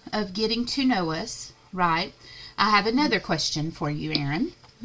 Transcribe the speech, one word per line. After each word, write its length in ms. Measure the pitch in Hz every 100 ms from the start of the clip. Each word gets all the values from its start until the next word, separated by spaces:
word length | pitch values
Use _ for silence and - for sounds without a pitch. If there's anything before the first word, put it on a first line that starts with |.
| -
of 200 | 214 190
getting 320 | 196 220 226 240
to 160 | 277
know 240 | 262 196 160
us, 420 | 160 226 - - - -
right, 400 | 185 170 165 208 - - - - -
I 100 | 208
have 140 | 208
another 340 | 214 262 302 208
question 520 | - 160 - 156 160
for 180 | - 147
you, 220 | 151 156
Erin. 380 | 151 139 160 339 - - -